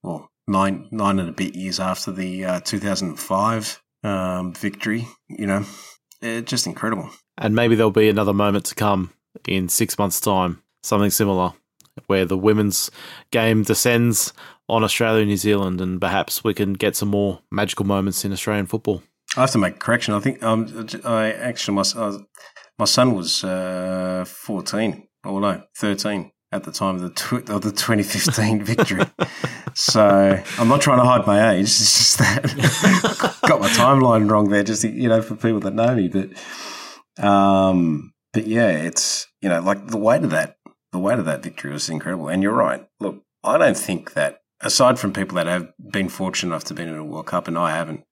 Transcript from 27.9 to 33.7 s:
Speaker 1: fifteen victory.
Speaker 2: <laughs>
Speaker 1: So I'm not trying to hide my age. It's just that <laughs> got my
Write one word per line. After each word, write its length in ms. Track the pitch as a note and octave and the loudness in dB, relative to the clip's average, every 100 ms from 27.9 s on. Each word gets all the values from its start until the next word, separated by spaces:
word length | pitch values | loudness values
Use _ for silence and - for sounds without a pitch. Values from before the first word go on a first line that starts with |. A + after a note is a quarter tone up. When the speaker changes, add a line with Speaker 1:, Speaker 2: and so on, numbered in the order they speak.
| G#2+ | 0
Speaker 1:
fifteen 580 | G2+ G2+ - B2 G#2+ G#2+ | 0 -2 0 2 2 0
victory. 420 | G2+ A#3+ G#3+ F#3+ F#3+ - | 0 0 2 2 -2 -2
Speaker 2:
<laughs> 60 | - - - - - - | -6 -6 -10 -10 -10 -4
Speaker 1:
So 640 | - - G#2 G2 G2 F#2+ - - | 0 6 8 8 6 4 -2 0
I'm 80 | A#2 | 4
not 140 | C#3 | 4
trying 160 | - B2+ | 6 6
to 40 | |
hide 220 | B2 B2 - | 6 4 4
my 240 | G2+ A2+ | 4 4
age. 80 | F#2 | 4
It's 140 | G#2+ - | 2 2
just 400 | - - - - | 4 4 4 4
that 1200 | G#2 G#2+ - C#3+ - - F3+ F#3 - - B2+ - | 2 2 -2 2 0 4 4 4 2 0 -4 0
<laughs> 60 | A#3+ | 2
got 100 | B2 | 2
my 60 | F#2+ | 2